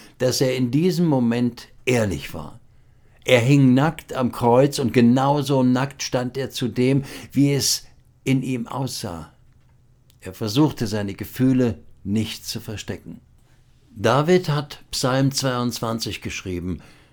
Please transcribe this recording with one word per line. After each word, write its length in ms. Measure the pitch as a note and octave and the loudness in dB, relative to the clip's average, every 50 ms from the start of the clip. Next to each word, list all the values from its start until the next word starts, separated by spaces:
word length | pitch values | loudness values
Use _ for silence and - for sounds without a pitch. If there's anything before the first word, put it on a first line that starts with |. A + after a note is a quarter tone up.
| - - - - | -20 -16 -8 -2
dass 220 | B2 B2+ A#2+ - | -2 0 0 2
er 160 | C#3 B2+ B2+ | 0 0 0
in 140 | B2+ B2+ A#2+ | 0 0 0
diesem 360 | A#2+ D3 E3+ F#3 E3+ D#3+ F3 | 0 2 2 2 2 2 2
Moment 640 | E3 C#3+ C3 A#2+ A#2 A#2 A#2+ B2 A#2+ A#2 - - - - - - | 2 2 2 2 2 2 0 0 -2 -2 -6 -14 -20 -20 -8 -2
ehrlich 480 | - B2+ A#2+ A2 G2+ F2 - - - - | 0 0 2 0 0 -2 -6 -8 -10 -12
war. 260 | E2 D2+ - - - - - _ _ - _ _ _ _ _ _ _ - | -12 -14 -14 -16 -18 -20 -20 _ _ -20 _ _ _ _ _ _ _ 0
Er 160 | - B2+ A#2+ | 4 4 4
hing 340 | A2+ C3 C#3+ C#3+ C3+ B2+ B2 | 6 6 6 6 6 6 6
nackt 400 | C3 C#3+ E3 D#3+ - - - - | 6 4 2 -2 -4 -10 -10 -6
am 180 | C3 B2+ A#2 - | -4 -4 -4 -2
Kreuz 460 | - B2 A#2+ A#2 B2+ C#3 C#3 C#3 - | 0 2 4 6 6 4 4 2 0
und 140 | C#3 A2+ - | -2 0 4
genauso 680 | B2+ A#2+ A#2 B2 C3+ C3 C#3 D3 D3 C#3 - C#3+ C3 B2+ | 4 6 6 6 4 2 2 0 0 0 0 0 2 2
nackt 400 | B2+ B2+ B2 C3+ C#3 - - - | 2 2 2 0 -4 -6 -8 -8
stand 340 | - - B2+ B2 B2 - | -4 -4 -4 -4 -4 -6
er 140 | C3+ C3 A#2+ | -6 -8 -8
zu 180 | - - C3 A#2 | -6 -6 -6 -4
dem, 360 | G2+ B2 B2+ C3 C3+ C#3 C3+ - - - - - - | -2 0 2 2 2 2 0 -4 -10 -16 -14 -4 0
wie 200 | C3 C#3+ C#3+ C#3+ | 2 2 4 2
es 320 | C#3 C3 - - - - - - _ - _ _ _ - | 0 0 0 -2 -4 -6 -12 -20 _ -20 _ _ _ -2
in 180 | C3+ C3 C3+ - | 0 0 0 0
ihm 240 | C3 C3 A#2+ A#2 | -2 -4 -6 -6
aussah. 640 | - - B2+ C3+ A#2+ - - - G#2 E2+ E2 D#2 - _ _ _ _ _ _ _ _ _ _ _ _ _ _ _ _ _ _ | -6 -6 -6 -6 -6 -8 -8 -8 -8 -10 -10 -12 -16 _ _ _ _ _ _ _ _ _ _ _ _ _ _ _ _ _ _
Er 120 | - F#2 F2+ | -16 -14 -10
versuchte, 540 | - A#2 G#2+ G#2 C3+ D#3 C#3 - - B2 | -8 -6 -2 2 2 2 2 2 -2 -6
seine 280 | G#2 G#2+ G#2+ G2+ G2 G2 | -4 -4 -4 -4 -4 -6
Gefühle 640 | - G#2 - - - B2+ C3 C3 B2+ B2+ A#2 G#2 - - - - - - | -8 -10 -8 -4 0 2 2 4 2 2 0 -2 -4 -10 -20 -20 -14 -8
nicht 420 | F#2+ G2+ A2 G#2+ A2 - - - | -4 -2 -2 -2 -4 -8 -12 -12
zu 140 | - - A2 | -10 -10 -10
verstecken. 600 | - - G#2+ F#2+ - - G2 E2+ - E2+ F2 - _ _ _ _ _ _ _ _ _ _ _ _ _ _ - | -10 -12 -12 -12 -10 -12 -12 -12 -12 -16 -18 -18 _ _ _ _ _ _ _ _ _ _ _ _ _ _ -8
David 540 | - G2 A2+ A#2+ C#3 D3+ E3 F3+ F3+ F3+ - | -2 0 2 2 4 4 4 4 2 2 2
hat 360 | C#3+ D3 C#3+ - - - - - | -2 -2 -4 -6 -10 -20 -16 -12
Psalm 420 | - - - B2+ C3 C3+ C#3 C3+ C3 | -8 -4 -2 0 0 2 2 0 0
zweiundzwanzig 920 | - C3+ C3+ B2 B2 B2 B2 A2+ - - A2+ A2+ A2+ - A2 F#2+ - - | -2 -2 -2 -2 -2 -2 -4 -4 -4 -4 -4 -4 -4 -6 -8 -8 -8 -10
geschrieben. 580 | F#2 - - - F#2+ F2+ F2 E2+ F#2 F2 D2 - - - - _ _ | -10 -10 -8 -8 -6 -6 -6 -6 -6 -8 -8 -10 -16 -20 -20 _ _